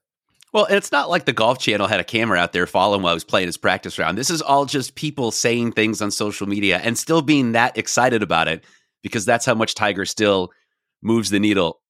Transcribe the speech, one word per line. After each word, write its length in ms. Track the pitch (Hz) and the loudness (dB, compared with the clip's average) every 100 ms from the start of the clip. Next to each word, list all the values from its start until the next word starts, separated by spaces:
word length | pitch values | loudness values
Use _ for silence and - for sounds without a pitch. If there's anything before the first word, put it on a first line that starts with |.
| _ _ _ _ _ | _ _ _ _ _
Well, 140 | 214 - | 0 2
and 100 | 196 | 2
it's 160 | - | 2
not 180 | 294 262 | -2 0
like 140 | 175 | -2
the 80 | - | -2
Golf 280 | 123 110 135 | 0 0 2
Channel 280 | - 104 98 | 0 0 0
had 140 | 101 | 0
a 20 | |
camera 360 | 87 113 113 90 | 0 -2 0 2
out 120 | 87 | 2
there 160 | 87 87 | 0 0
following 340 | 95 98 101 | 2 2 2
while 100 | 87 | 2
he 40 | 85 | -2
was 60 | |
playing 240 | - 104 90 | 0 0 0
his 80 | - | -2
practice 420 | 101 95 92 - | -2 -2 -4 -4
round. 200 | 80 95 | -4 -2
This 120 | 135 | -2
is 120 | 165 | -2
all 240 | 156 139 139 | 0 0 2
just 300 | 143 123 - | -4 -6 -8
people 360 | 151 143 117 | -8 -4 -4
saying 400 | - 120 120 117 | -2 0 0 0
things 300 | 113 110 104 | 0 0 0
on 100 | 104 | -4
social 340 | - 104 101 101 | -4 -4 -4 -6
media 340 | 101 101 87 | -2 0 0
and 140 | 95 117 | -2 -4
still 240 | - 165 | 0 0
being 320 | 143 147 123 | 2 2 2
that 240 | 117 123 113 | 2 2 0
excited 440 | - - 127 117 | -2 2 2 2
about 280 | 95 82 80 | 2 0 0
it 160 | 80 - _ _ _ | -2 -8 _ _ _
because 220 | 104 113 | -8 -4
that's 220 | 101 117 - | 0 0 2
how 100 | 113 | 0
much 200 | 113 - | 0 0
Tiger 300 | 107 98 95 | -2 -2 -4
still 460 | - 104 95 90 _ _ _ _ _ | 0 2 2 0 _ _ _ _ _
moves 280 | 101 117 95 | 0 0 2
the 100 | 101 | 2
needle. 400 | 107 98 85 - _ | 2 2 0 -4 _